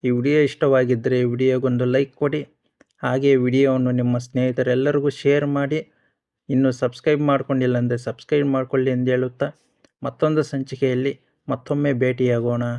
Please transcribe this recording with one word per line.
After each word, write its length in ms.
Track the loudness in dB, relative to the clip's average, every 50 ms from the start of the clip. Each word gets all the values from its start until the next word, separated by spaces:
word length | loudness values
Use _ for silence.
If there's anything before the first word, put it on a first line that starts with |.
| -2
ಈ 60 | -2
ವಿಡಿಯೋ 320 | -2 0 0 0 2 2
ಇಷ್ಟವಾಗಿದ್ದರೆ 800 | 2 2 0 _ 0 2 4 2 2 2 0 -2 0 -2 0 0 0
ವಿಡಿಯೋಗೊಂದು 600 | 0 -2 0 0 0 0 0 0 0 0 0 0
ಲೈಕ್ 280 | 0 0 0 -2 -2 _
ಕೊಡಿ. 340 | _ -4 -2 -2 -4 -8 _ _ _ _ _ _ _ _ _ _ _ -4
ಹಾಗೆ 320 | -2 -2 0 2 4 4
ವಿಡಿಯೋವನ್ನು 560 | 4 2 2 2 2 2 4 2 2 0 0
ನಿಮ್ಮ 260 | 0 0 0 0 0 -2
ಸ್ನೇಹಿತರೆಲ್ಲರಿಗೂ 920 | -4 -4 _ -2 0 0 0 -2 0 0 0 0 0 0 0 0 0 -2
ಶೇರ್ 360 | -4 0 0 2 2 2 2
ಮಾಡಿ. 460 | 0 -2 -2 -2 -2 -4 -6 -6 _ _ _ _ _ _ _ _ _ _ _ _ _
ಇನ್ನೂ 220 | 0 2 2 2
ಸಬ್ಸ್ಕ್ರೈಬ್ 500 | 0 0 -4 -4 -4 -2 _ 0 0 2
ಮಾಡ್ಕೊಂಡಿಲ್ಲ 560 | 2 0 0 0 0 -2 -2 0 0 0 0 0
ಅಂದರೆ 200 | 0 0 -2 -2
ಸಬ್ಸ್ಕ್ರೈಬ್ 500 | -4 -8 -10 -10 -6 -2 0 0 0 0
ಮಾಡ್ಕೊಳ್ಳಿ 440 | 0 -2 -2 -2 -2 0 0 2
ಎಂದು 200 | 0 0 0 0
ಹೇಳುತ್ತಾ, 400 | 0 0 0 -4 -4 _ -6 -6 -6 _ _ _ _ _ _ _ _ _ -10
ಮತ್ತೊಂದು 400 | -10 -4 _ 0 0 2 0 0
ಸಂಚಿಕೆಯಲ್ಲಿ 760 | -2 -4 -6 -6 -6 -4 -2 0 0 0 0 -2 -4 -6 _ _ _ _ _ _ -6
ಮತ್ತೊಮ್ಮೆ 440 | -6 -6 -4 -4 -2 0 0 0 0
ಭೇಟಿಯಾಗೋಣ. 720 | 0 0 0 0 0 0 0 0 0 0 -2 -2 -2 -4 -4 -6